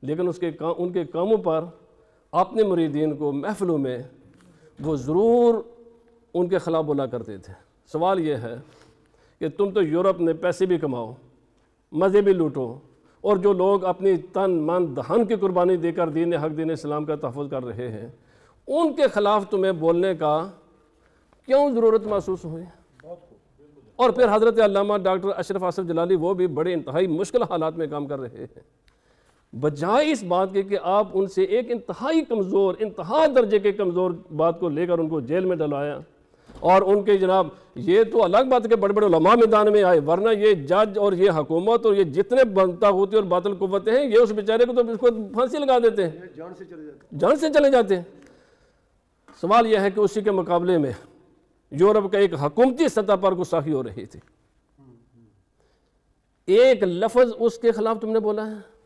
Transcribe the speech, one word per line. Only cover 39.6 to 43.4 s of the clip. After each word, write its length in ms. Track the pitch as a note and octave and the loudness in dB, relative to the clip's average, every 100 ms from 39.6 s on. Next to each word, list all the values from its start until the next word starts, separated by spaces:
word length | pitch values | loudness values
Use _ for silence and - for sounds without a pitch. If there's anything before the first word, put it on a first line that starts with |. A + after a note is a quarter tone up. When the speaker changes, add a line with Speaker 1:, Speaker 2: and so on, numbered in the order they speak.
| G#3 | 4
Speaker 1:
में 120 | G#3 | 4
आए, 160 | F#3+ E3+ | 4 4
वरना 300 | C#3+ E3+ G#3+ | 2 0 2
ये 200 | A3 G#3+ G3 | 2 2 2
जज 340 | C#3 F3+ G#3+ G3+ | 2 2 2 2
और 140 | G3+ F3+ | 0 2
ये 140 | G3 | 2
हुकूमत 540 | D#3+ D3+ D#3+ G3 A#3 A3+ | 2 0 0 2 2 2
और 100 | G3+ | 2
ये 80 | F3+ | 0
जितने 360 | C#3 G3 B3 B3+ | 0 0 2 2
बन-, 300 | F#3+ F#3 F3 | 2 0 2
तागूती 400 | G#3 F#3+ G3 A3 | 2 2 2 0
और 80 | G3 | 0
बातिल 280 | F3+ | -2